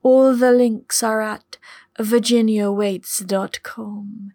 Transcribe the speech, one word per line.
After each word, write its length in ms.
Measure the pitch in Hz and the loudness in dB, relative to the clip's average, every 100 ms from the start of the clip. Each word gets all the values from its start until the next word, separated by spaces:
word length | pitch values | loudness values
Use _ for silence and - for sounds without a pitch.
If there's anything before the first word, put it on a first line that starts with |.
All 320 | 254 262 262 | 6 6 6
the 160 | 247 247 | 4 4
links 500 | 247 247 220 - - | 4 2 -2 -6 -4
are 200 | 226 220 | -2 -2
at 360 | 214 208 _ - - - _ - | -4 -10 _ -20 -20 -20 _ -8
virginia 720 | 214 240 233 240 220 214 202 | 0 0 2 2 2 0 -2
waits 500 | 202 208 185 - - | -2 -2 -4 -8 -10
dot 440 | 185 196 196 - | -4 -4 -4 -12
com 720 | - - 214 208 202 214 196 | -14 -14 -14 -12 -14 -16 -18